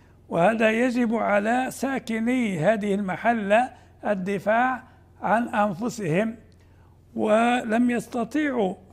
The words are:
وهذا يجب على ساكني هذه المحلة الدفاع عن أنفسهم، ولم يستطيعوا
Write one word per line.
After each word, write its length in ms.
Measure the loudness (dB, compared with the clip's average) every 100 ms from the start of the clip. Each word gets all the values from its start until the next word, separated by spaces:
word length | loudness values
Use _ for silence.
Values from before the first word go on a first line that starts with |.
| -20 -20 -6
وهذا 420 | 2 2 4 2
يجب 440 | 2 0 2 0
على 520 | 0 2 2 2 0 -2
ساكني 920 | -4 -4 -4 -4 -2 0 0 0 0
هذه 360 | 2 2 0
المحلة 760 | -2 -2 -2 0 0 2 2 2 -8 -20 -10 -4
الدفاع 760 | -4 -2 -2 0 0 0 -4 -12 -20 -20 -8
عن 260 | 0 0 0
أنفسهم، 840 | 0 -2 -2 -6 -4 -2 0 -2 -6 -20 _ -20 -20 -20 _ _
ولم 760 | -4 2 2 2 0 0 0 2
يستطيعوا 840 | 0 -4 -6 -4 -2 -2 0 -2 -4 -16